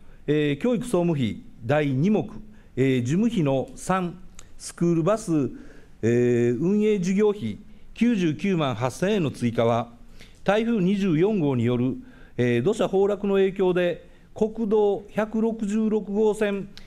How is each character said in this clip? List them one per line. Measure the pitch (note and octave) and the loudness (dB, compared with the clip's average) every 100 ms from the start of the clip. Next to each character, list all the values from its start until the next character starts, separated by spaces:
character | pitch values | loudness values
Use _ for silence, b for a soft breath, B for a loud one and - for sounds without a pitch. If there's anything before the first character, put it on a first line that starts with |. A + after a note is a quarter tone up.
| b b - | b b -2
え | D3+ D3 C#3+ | 0 2 0
ー、 | |
教 | A#3+ | 0
育 | A3+ | 0
総 | - F3+ | 0 0
務 | F3 | 2
費 | D3 A2+ F2 - - | 2 0 -4 -12 -8
第 | A#2 D3+ D3 | 0 0 2
二 | C3 F#3 | 2 2
目、 | G#3 G#2+ - - B B - | 2 -2 -10 -16 B B 0
え | |
ー、 | C3+ C3 | 2 2
事 | A#2+ | 0
務 | E3+ A#3 | 2 2
費 | A3+ | 2
の | C#3+ C3+ B2 - | 2 0 -2 -8
三、 | - F#3+ F3 F3 - - B B | -2 -2 -2 -8 -16 -18 B B
ス | - | -12
ク | - E3+ | -2 2
ー | E3 | 2
ル | |
バ | E3 A3 | 2 0
ス、 | A3 D#3 B2 - B B B B | 0 0 0 -4 B B B B
え | A2 A#2+ B2 A#2+ A#2+ A#2+ | 2 4 4 4 2 2
ー、 | |
運 | E3+ G#3 | 0 2
営 | G#3+ G#3 | 2 2
事 | F3 G3 | 0 2
業 | G#3 | 2
費 | G#3 - - - B B - | 0 -4 -8 -12 B B 0
九 | A#3+ G#3+ | 2 2
十 | F3 C3+ | 0 0
九 | G3 F3 | 0 0
万 | C#3 A2+ | 0 -2
八 | C3 | -4
千 | - F#3 G#3+ | -2 0 0
円 | |
の | C#3+ | 0
追 | - A#2+ | -2 -2
加 | A#2 A#2 | 2 2
は、 | A#2 A#2 - - B B B | 2 -2 -10 -20 B B B
台 | - G#3+ | 0 0
風 | A#3 A3+ | 2 0
二 | F3+ G#3 | 2 2
十 | G3 D3+ | 2 2
四 | G3 G#3 | 2 2
号 | D3 B2+ | 0 2
に | A#2 | 0
よ | B2 | 0
る、 | C3 - B B B B | 0 -4 B B B B
え | B2 A#2+ | 0 2
ー、 | |
土 | C#3+ A3 | 0 0
砂 | F#3 | 0
崩 | F#3+ G3+ | 2 0
落 | G3 G3+ | 0 0
の | G3 | 2
影 | G3 | 2
響 | F#3+ F#3 | 2 0
で、 | F3 F3 - B B B - | 2 0 -4 B B B -4
国 | G#3+ A3 A3 | -4 -2 0
道 | G#3+ G#3 F#3+ - | 2 2 0 -4
百 | - G#3+ A3 | -4 -2 0
六 | A3+ A3+ G3 | -2 -2 -2
十 | A3 A3 | 0 0
六 | G#3+ G3+ | -2 -2
号 | G3+ A3 G3+ | 0 0 2
線、 | G#3 G3+ F#3+ B | -2 -2 -8 B